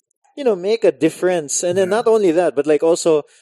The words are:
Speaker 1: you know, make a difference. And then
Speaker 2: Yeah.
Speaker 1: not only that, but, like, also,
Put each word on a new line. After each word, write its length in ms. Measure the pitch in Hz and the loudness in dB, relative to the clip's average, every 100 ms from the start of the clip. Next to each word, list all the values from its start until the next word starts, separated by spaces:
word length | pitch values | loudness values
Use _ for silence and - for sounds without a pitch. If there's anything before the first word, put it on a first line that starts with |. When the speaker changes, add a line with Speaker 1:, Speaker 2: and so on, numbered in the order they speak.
| _ _ _ - | _ _ _ -6
Speaker 1:
you 80 | |
know, 120 | 269 190 | -2 -2
make 280 | 185 226 | -2 0
a 80 | 190 | 0
difference. 720 | 135 160 - 180 180 143 - | 2 -2 0 -2 -2 -4 -4
And 120 | 180 180 | -2 -2
then 120 | 185 | 0
Speaker 2:
Yeah. 80 | 208 | 0
Speaker 1:
not 60 | 233 | 2
only 240 | 220 196 | 2 2
that, 220 | 160 170 143 | 2 0 0
but, 100 | 147 | 0
like, 140 | 151 | 2
also, 400 | 160 165 175 156 - _ | 2 0 2 0 -2 _